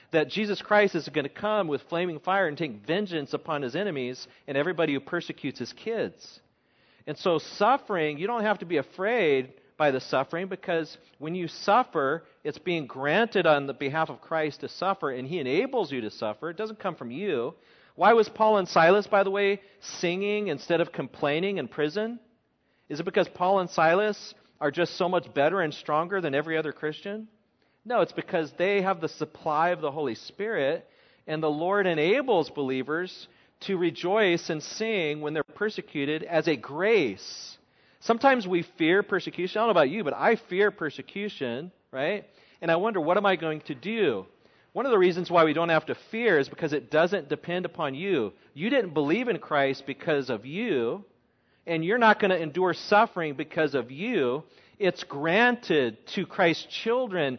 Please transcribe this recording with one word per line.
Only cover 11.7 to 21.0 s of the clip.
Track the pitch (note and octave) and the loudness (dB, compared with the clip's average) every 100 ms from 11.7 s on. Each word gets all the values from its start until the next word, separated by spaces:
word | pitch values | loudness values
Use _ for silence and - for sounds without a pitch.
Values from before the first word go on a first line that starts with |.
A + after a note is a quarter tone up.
| A3 B3 D#3+ C3+ E3 - _ | 2 2 0 0 -2 -6 _
it's | D#3 C#3+ | -10 -6
being | F3+ E3+ C3 | -4 -4 -6
granted | C3 C#3 F3+ A3+ G#3+ E3 | -4 0 2 2 2 4
on | C#3+ C#3 | 4 2
the | |
behalf | A#2+ C#3 D#3 D#3+ | -4 -4 -2 -2
of | C3 | -6
Christ | - D#3+ D#3 - | -6 -2 -2 -4
to | C3 | -12
suffer, | - F#3 F#3+ D3 | -4 -4 -2 -4
and | B2+ C3 | -4 -6
he | F3 | -4
enables | B2+ D3+ C4 C4 D#3+ | 0 0 0 -2 -2
you | C3+ | -4
to | G#2+ | -6
suffer. | - G#2+ G#2+ D#3+ | -4 -6 -4 -8
It | E3+ | -8
doesn't | A3 G#3+ | -10 -8
come | G3 D#3+ | -8 -8
from | A#2+ | -10
you. | B2+ G3+ C3+ B2 - _ _ _ - | -8 -4 -2 -4 -8 _ _ _ 2
Why | F#3+ | 6
was | A#3 G#3+ | 6 4
Paul | - A3 G#3+ | 2 2 4
and | F3 | 2
Silas, | F3+ E3 G3+ G3+ | 6 6 6 4
by | G3+ | 2
the | G3 | 2
way, | G3 G3 G3 - _ | 0 0 -2 -8 _
singing | - - F3 F3+ G3+ G#3 G#3 | -16 -4 -2 -2 -2 -2 -2
instead | C#3+ - E3+ | -4 0 0
of | E3 | 0
complaining | - | -4